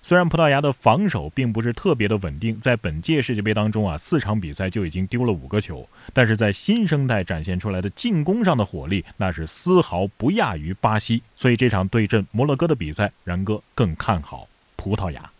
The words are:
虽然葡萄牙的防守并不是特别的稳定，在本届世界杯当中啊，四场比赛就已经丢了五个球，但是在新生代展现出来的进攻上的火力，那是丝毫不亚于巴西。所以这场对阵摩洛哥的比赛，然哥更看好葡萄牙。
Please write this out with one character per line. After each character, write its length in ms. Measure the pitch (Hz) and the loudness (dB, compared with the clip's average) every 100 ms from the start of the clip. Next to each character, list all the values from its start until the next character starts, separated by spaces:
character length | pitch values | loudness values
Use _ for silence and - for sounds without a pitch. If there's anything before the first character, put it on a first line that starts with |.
| - | 4
虽 120 | 180 | 2
然 100 | 170 | 4
葡 100 | 160 | 2
萄 120 | 156 | 4
牙 100 | 139 | 4
的 140 | 147 | 0
防 340 | 135 - 113 208 | 2 2 4 2
守 220 | 92 76 | -2 -4
并 240 | - 123 | -2 -2
不 80 | 110 | 0
是 100 | 117 | -2
特 240 | 117 196 135 | -2 0 2
别 140 | 101 | 2
的 80 | 107 | 0
稳 200 | 90 71 | -2 -4
定， 220 | 113 110 | -4 -2
在 160 | 127 120 | 0 0
本 260 | - 78 | -2 -6
届 200 | 82 156 | 0 0
世 120 | 127 | 0
界 80 | 110 | -2
杯 120 | 104 | 0
当 180 | 107 107 | 0 0
中 160 | 107 104 | 0 -2
啊， 80 | 76 | -2
四 220 | - 165 | -2 0
场 180 | 104 110 | 0 -2
比 140 | 82 | -4
赛 180 | 73 95 | -4 -4
就 160 | 107 87 | -2 -2
已 40 | |
经 180 | 87 95 | -2 -2
丢 160 | 120 | 0
了 80 | 123 | 0
五 160 | 90 65 | -2 -2
个 140 | 104 | -4
球， 260 | - 73 58 - - | -4 -12 -14 -20 -4
但 160 | - 117 | 2 4
是 80 | 107 | 4
在 160 | 107 | 2
新 340 | 98 - 233 202 | 0 0 2 2
生 220 | 151 135 | 0 0
代 160 | 110 | 0
展 180 | 90 82 | -2 -4
现 160 | 80 90 | -2 -4
出 120 | 107 | -2
来 120 | 95 | -4
的 80 | 98 | -4
进 300 | - 240 180 | -6 -2 0
攻 220 | 147 220 | 0 2
上 140 | 196 135 | 2 2
的 80 | 101 | 0
火 200 | 87 71 | -4 -4
力， 180 | 98 - - | -4 -4 -4
那 160 | 95 | -4
是 160 | 82 80 | -4 -8
丝 320 | - 170 185 | -6 2 4
毫 260 | - 87 101 | 4 -2 -4
不 260 | _ 143 | _ -2
亚 260 | 208 156 82 | 0 -2 -2
于 160 | 78 | -6
巴 260 | 95 110 107 | -2 0 0
西。 240 | - 117 - - | 0 -2 -2 0
所 120 | 127 | 2
以 60 | 117 | 4
这 140 | 123 | 4
场 180 | 98 95 | 2 0
对 180 | 117 104 | 0 2
阵 220 | 110 95 | 0 0
摩 120 | 107 143 | 0 0
洛 80 | |
哥 140 | 135 165 | 2 0
的 80 | 135 | 0
比 160 | 76 | -2
赛， 220 | 78 101 _ | -2 -4 _
然 220 | - 87 98 | -6 -4 -2
哥 180 | 107 _ | -4 _
更 220 | - 104 78 | -2 -2 0
看 260 | - 95 | -2 -2
好 240 | 71 - - _ _ - | -4 -16 -18 _ _ -10
葡 180 | 95 | -4
萄 160 | 107 95 | -4 -4
牙。 220 | 65 - | -8 -16